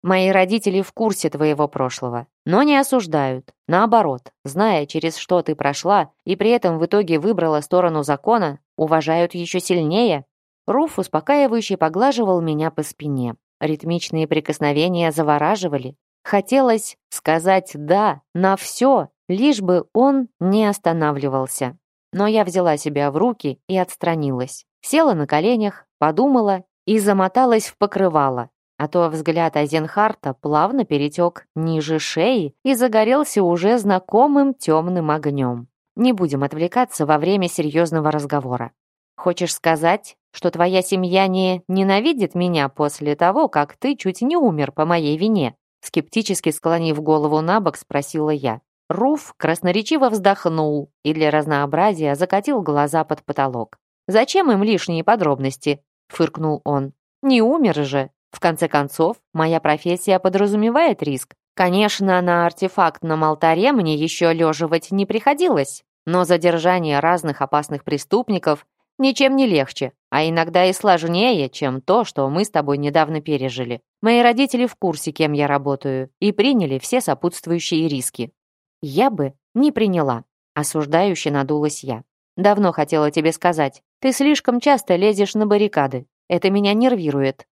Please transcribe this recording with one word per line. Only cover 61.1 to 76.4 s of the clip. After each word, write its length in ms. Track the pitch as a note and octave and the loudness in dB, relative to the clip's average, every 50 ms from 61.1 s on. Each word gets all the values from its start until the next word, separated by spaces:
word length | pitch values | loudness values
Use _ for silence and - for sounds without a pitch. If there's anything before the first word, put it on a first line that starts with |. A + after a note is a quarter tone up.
| C#3 B2+ - _ - _ _ _ _ | -6 -6 -10 _ -20 _ _ _ _
Конечно, 640 | - F#3 F3+ F3+ G3 G#3+ G#3 - - G3 F#3+ F#3 F3+ | -2 0 2 2 2 2 0 0 -2 0 0 2 2
на 260 | F3+ F3 F3 E3+ E3+ | 2 2 2 2 2
артефактном 760 | E3+ E3+ - F#3+ F#3 - - F3+ D#3+ - - - E3 D#3 D#3+ D#3 | 0 -2 -2 -6 -4 0 0 0 0 -2 -4 -4 -4 -2 0 0
алтаре 480 | D#3 D#3 D3+ E3 E3 D#3+ E3+ G#3 C4+ | 0 0 2 2 2 2 2 2 2
мне 220 | D4 A#3+ F3+ D#3 D#3 | 2 0 0 0 0
ещё 380 | D3 D#3 E3 - - F3 E3 | -2 -2 -4 -2 0 0 0
лёживать 580 | E3 E3 E3 D#3 D#3 D3 E3+ D#3 E3 E3 - - | 2 2 2 0 0 -2 -2 -2 -2 -2 -2 -2
не 160 | G3 G3 G3 | -2 -2 -2
приходилось, 800 | F#3+ G#3+ A3 - C#4 D4 D4 E4+ B3+ A#3+ D3+ C#3 - - - _ _ _ _ _ | -2 -2 0 2 0 2 2 2 2 2 0 0 -2 -6 -18 _ _ _ _ _
но 200 | D#3 E3+ F3+ F3+ | 0 0 0 4
задержание 760 | E3 F3+ E3 D#3+ F3 E3+ E3 D#3+ F3+ F3+ F#3 E3 D3+ C#3+ C#3+ | 4 2 4 4 2 2 4 2 2 2 2 0 0 0 2
разных 400 | D3+ E3 F3+ E3+ D#3 D#3 C#3+ - | 2 2 0 0 -2 -4 -4 -4
опасных 440 | C#3 - - D3 D3 - D3+ C#3 _ | -4 0 0 -2 -2 -2 -8 -8 _
преступников — 840 | - D3 C#3 - _ G3 A3+ B3 - G#3 F3 - E3 D3 - - _ _ _ _ _ _ - | -4 -6 -6 -2 _ -2 -2 0 0 -4 -2 0 -2 -2 -2 -4 _ _ _ _ _ _ 0
ничем 380 | C4 C4+ B3+ - C#4 C4+ C4+ | 0 0 2 2 2 2 4
не 100 | C4+ C4+ | 2 2
легче, 460 | A3+ F3+ D3 C3+ - - - C#3 B2 _ _ _ _ | 4 2 2 0 -2 -4 -8 -8 -8 _ _ _ _
а 180 | - C#3+ D#3 E3 | 0 0 0 2
иногда 380 | E3 E3 E3 E3+ E3 F3+ F3+ | 0 0 -2 2 2 2 2
и 60 | F#3 | 4
сложнее, 760 | F#3 - - G#3 F3 E3 D#3+ E3 D#3+ F3+ A3 B3+ A#3+ E3+ C#3 B2+ | 2 0 2 2 2 4 2 -2 0 2 2 2 2 0 -2 -4
чем 320 | - - D3+ C3+ B2+ C3+ | -4 -4 -4 -4 -4 -4
то, 240 | _ - F#3+ A#3 A3+ | _ 0 0 0 0
что 240 | - - - C#3 C3+ | -2 -2 -2 -2 0
мы 160 | C#3+ F3 G#3+ | 0 -2 -2
с 60 | - | 0
тобой 260 | - D#3+ D3 C#3+ C#3+ C#3+ | -2 -2 0 0 -2 -2
недавно 420 | C#3+ D3 C#3+ D#3+ D#3 D3+ D#3+ D#3 | -2 0 2 2 0 2 -2 -6
пережили. 600 | D3 D#3+ D3+ C3+ C3 C3 A#2 B2+ B2+ A#2+ A#2+ A#2 _ _ _ _ | -4 -4 -4 -2 -2 -4 -6 -6 -8 -8 -8 -12 _ _ _ _
Мои 180 | - A3 A#3 A#3+ | 0 2 2 4
родители 460 | B3 A#3+ A#3+ A#3 C#4 C4+ - A#3+ B3 | 4 4 4 2 0 0 0 -2 -2
в 100 | A#3 - | -2 -4
курсе, 360 | _ - F3+ D#3+ D3 - D#3+ | _ -4 -4 -4 -4 -8 -10
кем 200 | D3 - D#3+ D3+ | -4 -2 -2 0
я 140 | D3 C#3+ D3 | 0 0 0
работаю, 640 | C#3+ C#3+ C#3 C3+ C#3+ C#3 C3+ - C#3 C3 C3 C3 C3 _ _ | 0 0 -2 -2 -4 -6 -4 -4 -6 -4 -4 -6 -8 _ _
и 120 | G3+ G#3 | -2 -2
приняли 460 | - - | 0 2